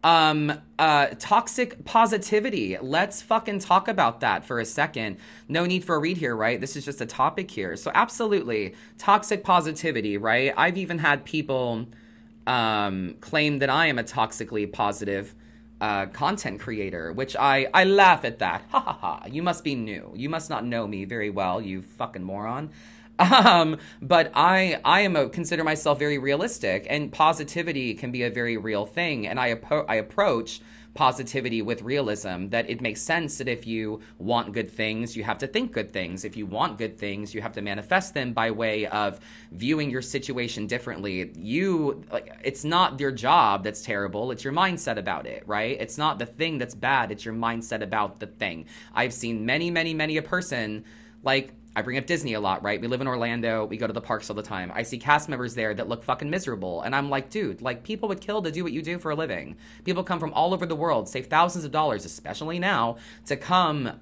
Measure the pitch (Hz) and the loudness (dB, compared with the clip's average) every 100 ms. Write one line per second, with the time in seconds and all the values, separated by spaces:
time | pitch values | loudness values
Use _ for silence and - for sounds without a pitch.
0 | 165 165 156 151 151 - - - 156 147 | 6 6 6 4 0 -2 -8 2 6 6
1 | 143 - - 208 240 - 240 - - 226 | 4 0 4 4 4 0 -2 -4 2 4
2 | 226 214 185 214 214 190 101 92 131 156 | 6 4 2 2 2 -2 -2 -4 0 0
3 | 208 - - 220 220 202 - 180 196 190 | 2 -2 2 0 2 -4 4 4 6 4
4 | 127 113 123 90 - 120 110 - 147 127 | 2 4 0 0 -2 -2 -2 0 0 0
5 | 110 95 - - - 160 175 185 180 160 | -6 -6 -14 -20 -4 0 2 0 2 0
6 | 156 180 143 113 110 120 135 143 139 - | 2 0 -2 2 0 0 -4 -6 -8 -6
7 | 113 - 139 165 190 - 92 85 - - | -6 2 2 2 -8 -6 -6 -4 0 2
8 | 233 - 220 202 120 110 95 - - - | 2 0 0 0 0 -2 -4 -8 -20 -6
9 | - 208 214 202 196 180 156 151 165 123 | 4 4 4 -4 4 4 4 -4 -2 0
10 | 104 101 110 120 135 - 165 185 175 170 | 0 0 2 4 2 4 2 2 -4 0
11 | 151 143 - 156 151 131 123 113 123 - | 2 2 0 -4 -2 -2 0 -2 -6 -14
12 | - - - - - 123 113 107 104 95 | -20 -20 -20 -8 0 2 2 2 0 -2
13 | 90 - - 160 151 143 135 139 165 123 | -6 -8 -2 2 2 2 2 4 4 2
14 | 113 - 110 - 110 110 101 - 104 107 | -2 0 0 -2 -4 -2 -4 0 0 0
15 | 101 98 104 - - - - - 107 101 | -2 -4 -4 -14 -20 -20 -20 -4 -2 0
16 | 98 - 143 202 131 101 - 107 98 87 | -2 -2 -2 0 -4 -6 -8 -6 -4 -4
17 | 82 90 131 - 139 135 135 175 190 196 | -6 -4 -4 2 4 4 6 6 6 8
18 | 190 165 123 113 95 87 - 269 - - | 8 8 2 -2 -2 -2 -2 -2 -2 -4
19 | 87 71 - 139 175 170 151 131 110 95 | -6 -6 -8 -4 -2 -2 -2 -4 -4 -8
20 | - 104 139 160 - 135 120 117 104 101 | -10 -8 -6 -4 -4 -4 -2 -2 -2 -6
21 | 98 117 107 98 92 92 104 95 92 - | -6 -4 -4 0 0 0 -4 -8 -10 -8
22 | 117 95 92 98 107 127 151 - - - | -8 -6 -8 -6 -6 -6 -8 -12 -20 -20
23 | - - 180 254 214 175 156 156 - - | -18 4 8 10 10 8 6 0 -6 -14
24 | 135 170 160 - 165 190 185 156 - 180 | 4 4 6 6 6 6 4 2 4 6
25 | 202 170 135 - 165 160 156 156 156 139 | 6 4 2 0 -2 0 0 2 2 2
26 | 147 143 135 139 226 - 101 95 - 147 | 2 0 0 0 0 -2 0 0 0 -2
27 | 143 - 156 156 147 170 170 139 123 110 | -2 4 4 4 -2 -4 -4 -2 -4 -4
28 | 127 123 120 123 117 113 104 104 107 - | -6 -2 -2 0 -2 -2 -2 -2 -2 -2
29 | 175 135 101 120 123 113 - 151 - 110 | -2 -2 -4 0 0 -2 -2 -2 0 -2
30 | 110 - 208 117 113 - - - - - | 0 0 2 2 -2 -12 -16 -20 -18 2
31 | 131 127 120 139 123 113 104 117 104 143 | 2 2 -4 -4 -2 -2 -2 -4 -2 -2
32 | 120 104 101 87 95 117 117 117 120 107 | 0 -2 -4 -6 -2 -2 -2 -4 -4 -4
33 | - 165 156 - 127 120 120 113 110 107 | -2 0 0 -4 -4 -4 -4 -4 -4 -6
34 | - - 92 120 113 110 110 - 110 110 | -12 -10 0 0 0 -6 -6 -4 -4 -2
35 | 117 110 107 107 135 220 247 120 104 98 | -6 -6 -6 -4 -4 -4 -4 -4 -6 -6
36 | 87 95 104 104 101 101 - 101 110 - | -6 -6 -10 -8 -8 -4 -4 -4 -8 -6
37 | 104 98 104 110 101 117 101 101 104 185 | -8 -6 -8 -8 -8 -8 -6 -8 0 0
38 | 185 151 123 113 113 110 113 107 104 107 | 0 -4 -4 0 0 0 -2 0 -2 0
39 | 104 95 - - - 87 120 156 147 127 | -2 -4 -18 -20 -18 -6 0 0 0 -4
40 | 120 143 - 123 120 - 104 120 123 85 | -4 -6 -4 -4 -4 -4 -4 -4 -4 -6
41 | 101 92 90 82 98 139 190 175 147 - | -4 -4 -6 -8 -4 0 2 2 0 -4
42 | - 117 - - 127 135 147 170 185 135 | -6 -8 -8 -6 -4 -2 0 4 2 2
43 | 139 127 117 165 117 98 98 107 - 101 | -4 -2 4 6 6 2 -2 -6 -4 -2
44 | 101 104 127 120 135 135 185 170 - 107 | -2 -4 -4 -6 -4 0 0 0 -4 -4
45 | 98 82 64 58 - 104 113 139 113 - | -4 -6 -6 -12 -4 -2 -2 -4 -6 0
46 | 151 117 120 147 165 151 120 107 120 135 | 0 0 -6 -4 -4 -2 -6 -4 2 2
47 | 110 104 113 113 117 117 110 113 101 107 | 2 -4 -6 -2 -2 -2 -4 -6 -2 -2
48 | 101 - 107 - 101 82 78 - - - | -2 -4 -16 -6 -6 -6 -14 -20 -6 0
49 | 127 - 117 113 113 143 170 170 165 160 | 0 0 -4 -4 0 0 0 0 0 0
50 | 156 156 151 180 180 131 107 107 - - | 0 -2 -2 -4 -2 -4 -4 -6 -12 -20
51 | - - 135 135 135 - - 107 120 127 | -20 -6 0 0 0 -14 -6 -4 -2 -4
52 | 127 170 147 110 98 92 101 104 120 127 | 0 0 0 -2 0 0 0 -2 -2 -2
53 | 135 123 117 117 113 113 107 107 113 101 | 0 0 0 0 0 0 -2 -4 -4 -4
54 | - 110 - 107 104 98 90 - 117 120 | -4 -4 -4 -8 -6 -6 -6 -6 -6 -6
55 | 135 147 151 131 123 117 110 104 110 117 | 4 4 4 -4 -4 -2 -2 -2 -4 -6
56 | - 131 147 180 185 110 90 85 113 135 | -2 -2 -2 -4 -4 -6 -4 -4 -2 -2
57 | 143 135 135 214 180 92 131 - - 214 | 0 -2 -2 -4 -4 -4 -6 -6 -8 -6
58 | 220 190 - 208 170 156 175 139 156 175 | -4 -6 -4 -4 -4 -4 -4 -4 -6 -6
59 | 160 151 156 90 69 - - - - 180 | -4 -4 -4 -6 -8 -16 -20 -10 -4 -4
60 | 180 175 160 - 170 185 175 156 165 131 | -2 -4 -2 0 2 2 -2 -2 2 0
61 | 95 127 123 156 175 175 151 156 156 104 | 0 -8 0 4 4 0 -2 0 2 0
62 | 85 - - 101 156 175 185 170 117 117 | -6 -10 -10 -8 -6 -2 0 2 0 -2
63 | - - - 143 - 180 170 151 120 - | -12 -16 -6 -6 2 4 4 0 -4 -6